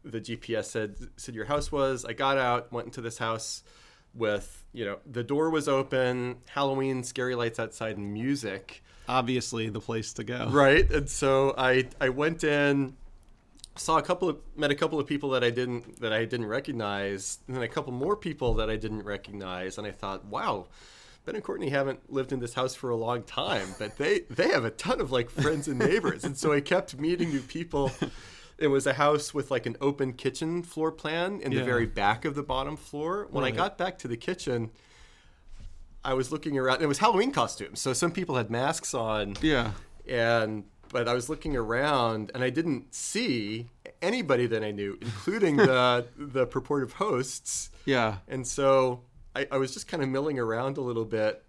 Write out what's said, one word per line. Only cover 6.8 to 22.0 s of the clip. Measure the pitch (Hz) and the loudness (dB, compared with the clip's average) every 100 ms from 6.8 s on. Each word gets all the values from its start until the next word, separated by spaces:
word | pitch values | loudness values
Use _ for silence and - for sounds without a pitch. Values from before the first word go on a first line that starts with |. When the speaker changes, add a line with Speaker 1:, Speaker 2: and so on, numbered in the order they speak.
| 135 127 | 0 -2
Speaker 1:
scary | 123 - 123 | -4 -4 -2
lights | 120 117 117 | 0 -2 -2
outside, | 113 - 113 104 | -6 -4 -6 -4
and | 101 | -6
music. | 107 127 139 110 95 - - - - - | -4 -2 -2 -2 -8 -12 -20 -20 -14 -2
Speaker 2:
Obviously | 127 120 127 - 117 110 | 0 2 -2 -2 -4 -4
the | 104 | -4
place | - 113 110 | -4 -6 -6
to | - | -8
go. | 113 123 113 | -8 -4 2
Speaker 1:
Right. | 139 139 156 190 | 6 8 8 6
And | 151 139 | 4 -2
so | - 139 135 139 135 | 0 4 6 4 4
I, | 127 131 127 - | 4 4 2 0
I | 135 | 0
went | 127 151 165 | 2 0 2
in, | 156 147 143 139 135 - - - - - _ - - | 2 4 4 4 0 -6 -20 -20 -20 -20 _ -20 -18
saw | - - 160 | -8 2 2
a | |
couple | 147 180 180 | 2 0 0
of, | 143 - | -2 -8
met | - 147 | -2 0
a | |
couple | 143 160 160 | 2 0 0
of | - | -2
people | 143 143 | -2 0
that | 131 | 2
I | 120 | 2
didn't, | 120 127 120 107 - | 2 -2 -4 -8 -8
that | 117 | -2
I | 110 | 0
didn't | 117 123 107 | 0 -2 -2
recognize, | 123 139 120 104 101 98 98 - - - | -2 -4 -4 -2 -2 -2 -4 -6 -10 -8
and | |
then | 127 | -4
a | 117 | -2
couple | 156 135 | -4 -4
more | 123 151 208 | -4 -2 -2
people | 175 151 123 | -4 -2 0
that | 110 110 | 2 0
I | |
didn't | 113 110 107 | -2 -4 -6
recognize, | 101 98 - 101 95 90 92 95 | -4 -8 -8 -10 -6 -6 -6 -6
and | 104 | -10
I | |
thought, | - 101 95 | -8 -8 -8
"Wow, | 104 117 214 104 - - - - - - | -6 -4 -2 -4 -6 -20 -20 -20 -20 -14
Ben | - | -8
and | 214 | -8
Courtney | - - 147 | -6 -4 -2
haven't | 139 135 127 | 0 0 -4